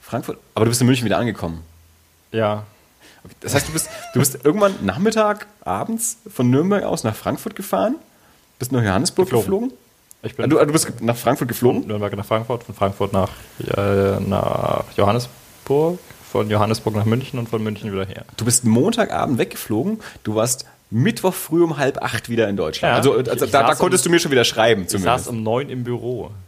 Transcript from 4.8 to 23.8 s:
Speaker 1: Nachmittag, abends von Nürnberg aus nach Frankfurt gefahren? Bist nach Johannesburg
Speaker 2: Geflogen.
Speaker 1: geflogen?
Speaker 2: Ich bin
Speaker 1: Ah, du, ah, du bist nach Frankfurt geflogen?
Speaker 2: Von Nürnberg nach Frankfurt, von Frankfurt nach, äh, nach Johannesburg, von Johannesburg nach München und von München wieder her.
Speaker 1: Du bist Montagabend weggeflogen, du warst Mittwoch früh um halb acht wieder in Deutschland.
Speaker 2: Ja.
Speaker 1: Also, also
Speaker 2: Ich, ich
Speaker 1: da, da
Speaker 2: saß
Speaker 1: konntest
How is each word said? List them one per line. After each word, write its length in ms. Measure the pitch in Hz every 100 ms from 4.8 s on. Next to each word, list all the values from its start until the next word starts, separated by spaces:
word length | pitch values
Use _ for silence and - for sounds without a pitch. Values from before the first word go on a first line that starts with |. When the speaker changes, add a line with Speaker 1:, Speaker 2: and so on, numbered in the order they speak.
| 101
Speaker 1:
Nachmittag, 600 | 101 208 220 214 208 - _
abends 560 | - 190 - 226 - - -
von 180 | - 123
Nürnberg 340 | 135 175 202
aus 200 | - -
nach 120 | 117 107
Frankfurt 400 | - 131 220 -
gefahren? 400 | 196 190 202 302 _ _ _ _ _ _
Bist 120 | 123
nach 120 | 131
Johannesburg 420 | 110 95 165 - 185
Speaker 2:
Geflogen. 160 | 120 107 196 247
Speaker 1:
geflogen? 40 | - _ _ _ -
Speaker 2:
Ich 120 | 123 -
bin 100 | 131
Speaker 1:
Ah, 20 |
du, 120 | 151
ah, 60 | 147
du 60 |
bist 300 | 156 - -
nach 160 | 117 120
Frankfurt 320 | 117 139 131
geflogen? 320 | 113 120 220
Speaker 2:
Von 60 | -
Nürnberg 260 | 107 104 101
nach 100 | 98
Frankfurt, 380 | 110 113 120
von 100 | -
Frankfurt 380 | - 98 98 101
nach, 160 | 98 92 - - - - -
äh, 440 | 101 98 98 98
nach 640 | 98 98 - - - - - -
Johannesburg, 1040 | 98 113 123 - - - - 139 160 180 - - -
von 180 | - 107
Johannesburg 460 | 104 104 113 - 107
nach 100 | 107
München 320 | 117 135 131
und 100 | 113
von 120 | 113
München 300 | 110 104 110
wieder 140 | 95 95
her. 180 | - - -
Speaker 1:
Du 80 | 113
bist 180 | 120
Montagabend 720 | 117 113 170 233 202 82 69 127
weggeflogen, 640 | 170 - - 107 170 214 - -
du 120 | - 107
warst 300 | 117 - - _ _
Mittwoch 420 | 110 170 - 185
früh 300 | 185 - 160
um 140 | 170 143
halb 240 | 135 -
acht 280 | - 160 -
wieder 180 | 117 107
in 80 | 98
Deutschland. 340 | 80 - 170
Speaker 2:
Ja. 40 | 120
Speaker 1:
Also, 160 | -
also 180 | 117 127 127
Speaker 2:
Ich, 60 |
ich 80 | 143
Speaker 1:
da, 100 | 143
da 40 | 151
Speaker 2:
saß 80 |
Speaker 1:
konntest 260 | 151